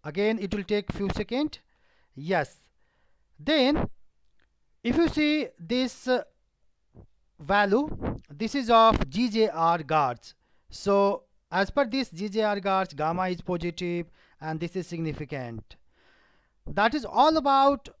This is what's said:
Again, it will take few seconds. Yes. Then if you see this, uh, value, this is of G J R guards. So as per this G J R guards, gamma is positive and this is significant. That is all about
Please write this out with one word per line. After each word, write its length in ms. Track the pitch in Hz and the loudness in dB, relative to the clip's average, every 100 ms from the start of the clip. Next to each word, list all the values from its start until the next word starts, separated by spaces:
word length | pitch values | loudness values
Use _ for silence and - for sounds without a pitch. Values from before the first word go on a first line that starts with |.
Again, 360 | 151 156 208 226 | -8 -2 0 0
it 120 | 196 | -2
will 120 | 208 | -4
take 280 | 190 208 - | -2 -2 -2
few 160 | - 196 | -4 -4
seconds. 460 | - - 247 302 - _ _ _ _ _ 135 | -2 -2 -2 -2 -6 _ _ _ _ _ -14
Yes. 400 | 156 180 139 - _ _ _ _ _ _ _ - | -2 0 0 -10 _ _ _ _ _ _ _ -8
Then 480 | 151 302 254 302 - - - _ _ _ _ _ _ _ | 0 2 4 2 -2 -6 -20 _ _ _ _ _ _ _
if 140 | 233 262 | 0 2
you 100 | 330 | 2
see 380 | 302 302 302 226 _ | 2 2 2 -2 _
this, 480 | 165 247 254 - 254 | -4 -2 -2 -4 -2
uh, 160 | 247 - _ _ _ _ _ _ - - _ _ _ | -2 -2 _ _ _ _ _ _ -20 -20 _ _ _
value, 760 | 151 202 202 220 302 - - - - | 0 2 4 2 0 -4 -6 -6 -12
this 280 | 147 220 285 | -8 -4 -2
is 160 | 226 | 4
of 360 | 226 226 - 151 | 6 6 4 0
G 180 | 160 247 | 0 0
J 200 | 220 220 | 2 2
R 340 | 165 165 170 | 2 2 2
guards. 500 | 143 156 135 120 - _ _ _ _ | 2 2 2 -2 -14 _ _ _ _
So 540 | - 202 196 202 196 _ _ _ | -6 2 4 4 0 _ _ _
as 180 | 175 196 | -2 0
per 160 | - 254 | 0 0
this 240 | 269 254 | -2 -4
G 200 | 165 208 | -6 -4
J 120 | 208 | 0
R 180 | 214 202 | 0 0
guards, 360 | 196 190 185 143 | 0 0 0 -2
gamma 320 | 156 175 185 | -2 0 -2
is 140 | 175 | -4
positive 680 | - 175 175 170 175 175 170 _ _ _ | -4 -4 -4 -6 -4 -4 -6 _ _ _
and 180 | 156 160 | -8 -6
this 160 | 170 185 | -4 -6
is 120 | 165 | -8
significant. 880 | 170 160 147 147 143 120 113 - - _ _ _ _ _ _ _ _ - | -6 -6 -6 -8 -8 -8 -12 -14 -20 _ _ _ _ _ _ _ _ -6
That 300 | 147 226 294 | 0 0 0
is 100 | 220 | -2
all 320 | 208 294 320 | 2 4 4
about 500 | 277 269 277 277 - - | 2 4 4 2 -8 -20